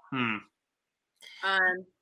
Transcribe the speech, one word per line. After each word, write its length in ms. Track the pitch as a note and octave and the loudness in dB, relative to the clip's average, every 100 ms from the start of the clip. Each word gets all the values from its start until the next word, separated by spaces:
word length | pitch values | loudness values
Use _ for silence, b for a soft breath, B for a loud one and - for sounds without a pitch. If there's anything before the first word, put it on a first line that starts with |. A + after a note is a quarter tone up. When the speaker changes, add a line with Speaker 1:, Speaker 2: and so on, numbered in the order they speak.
| - | -6
Speaker 1:
Hmm. 1400 | C3+ A#2 G#2+ - _ _ _ _ _ _ _ - - F#3+ | -2 0 -2 -8 _ _ _ _ _ _ _ -20 -6 0
Speaker 2:
Um, 360 | F#3+ F#3 F#3 F#3+ _ | 2 2 0 -6 _